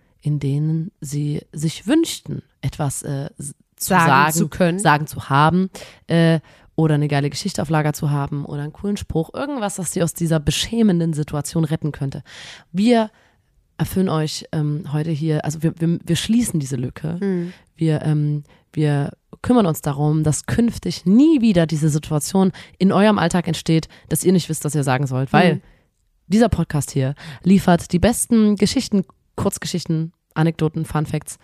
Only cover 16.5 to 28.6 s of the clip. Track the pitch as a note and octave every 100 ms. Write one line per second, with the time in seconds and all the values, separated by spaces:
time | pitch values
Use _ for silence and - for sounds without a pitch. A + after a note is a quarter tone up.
16.5 | E3 C3+ B2+ - - D#3 F3 G3 F3+ F3
17.5 | - _ - E3 D3+ D#3 D3+ D3 D3 -
18.5 | _ _ - D3+ C#3+ C#3+ - _ - -
19.5 | B3 F#3+ D3+ D3 C#3+ D3+ D#3 D3+ C#3+ -
20.5 | - A#3 - F#3 - F3+ G#3+ D#4 D4+ A3+
21.5 | F3 D#3+ D#3 D#3 D3+ - D3+ - F#3+ F3+
22.5 | - - - G3 F#3 G#3+ G#3 E3+ F3+ E3+
23.5 | D#3 - D#3+ - - - D#3+ E3 F#3 -
24.5 | D#3 D3 D3+ C#3 C3 C3+ C3 C3+ D3+ F3
25.5 | D3 - _ _ _ _ _ - G#3 A#3
26.5 | - E3 D3 - C#3 C3 C#3+ - C3 F3
27.5 | G3 - E3+ - F3 G3 B3 - A3+ G#3
28.5 | G#3